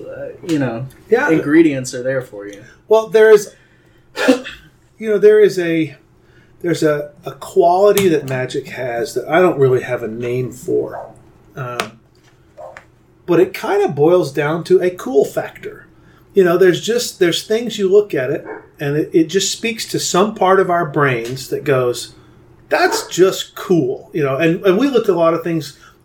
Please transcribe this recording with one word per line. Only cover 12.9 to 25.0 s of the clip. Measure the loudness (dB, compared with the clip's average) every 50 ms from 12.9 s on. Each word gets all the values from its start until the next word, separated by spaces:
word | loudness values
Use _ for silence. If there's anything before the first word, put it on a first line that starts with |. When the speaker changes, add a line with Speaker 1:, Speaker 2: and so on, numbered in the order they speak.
| _ _ _ _ _ _ _
Speaker 2:
but | 0 2 2
it | 2 2 -2
kinda | -6 -6 -4 -2 0 0 0
boils | 0 2 2 4 4 2 0 0 -4
down | -4 -2 -2 -2 -4 0
to | 2 2 2
a | 2 0
cool | -4 -6 -6 -2 0 0 0
factor. | 0 -2 -6 -8 -8 -10 -16 -16 -16 -16 -18 -20 _ _ _ _ _ _ _ _ _ 2
You | 2 4
know, | 4 4 4
there's | 4 4 4 2
just, | 0 -4 -4 -4 -4 -6 -4 -2
there's | 0 0 0 -2 -4 -4
things | -4 -4 -4 -4 -6 -4
you | 0 2
look | 4 2 2 2 -2
at | -4 -4 -4
it, | -6 -6 -8 -12 -16 -16 -18 _ _ -8
and | -6 -4 -2 -2
it, | -2 0 0
it | 0 0
just | 0 -2 -4 -4 -4
speaks | -6 -6 -6 -6 -6 -8 -8 -8
to | -8 -6
some | -4 -2 0 0 0 0 0
part | 0 0 2 2 2
of | 2 0
our | 0 -2 -2
brains | -2 -2 0 0 0 0 -2 -4 -8 -10 -10 -10 -8
that | -8 -4 -2
goes, | 0 0 0 0 0 -2 -4 -8 -16 -18 -20 -20 _ _ _ _ _ _ _ _ -4
"That's | -2 0 0 0 0 -2 -6 -4
just | 0 2 2 2 2 -2 -8 -12 -14
cool," | -8 -2 0 0 2 2 0 -4 -8 -10 -8 -6
you | -4 -2
know, | -2 -2 0
and, | 0 0 0 0 2
and | 2 2 2
we | 2 2
look | 0 0